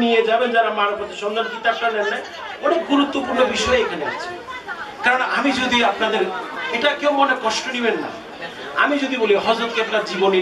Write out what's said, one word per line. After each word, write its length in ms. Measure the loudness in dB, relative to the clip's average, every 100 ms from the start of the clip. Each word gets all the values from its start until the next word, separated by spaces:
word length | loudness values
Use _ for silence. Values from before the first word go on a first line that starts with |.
নিয়ে 160 | 4 4 4
যাবেন, 200 | 4 4
যারা 200 | 2 2 2
মানবতা 360 | 0 0 -6 -6
সন্ধান 220 | -4 -2 -4
কিতাবটা 340 | -2 0 0 0
নেন 160 | 0 0
নাই। 80 | -2 -6 -12 -12 -2 0
অনেক 160 | 2 2
গুরুত্বপূর্ণ 480 | 2 2 0 -2 2 2
বিষয় 340 | 2 2 2
এখানে 220 | 2 -2 -6
আছে। 260 | -6 -8 -10 -12 -12 -10 -10 -10 -2
কারণ 180 | 0 2 0 0
আমি 120 | 0
যদি 260 | 0 0 2
আপনাদের, 400 | 2 2 0 0 -2 -4 -8 -8 -4 0
এটা 140 | 0 2
কেউ 120 | 2
মনে 220 | 4 2 2
কষ্ট 200 | 0 -2 -4 -2
নেবেন 220 | 0 0
না, 60 | -4 -8 -14 -12 -12 -12 -8 0
আমি 120 | 2 2
যদি 120 | 0 0
বলি 160 | 2 2
হযরত 360 | 2 0 0 -2
কেবলার 320 | -2 -2 -2
জীবনী 300 | 0 2 4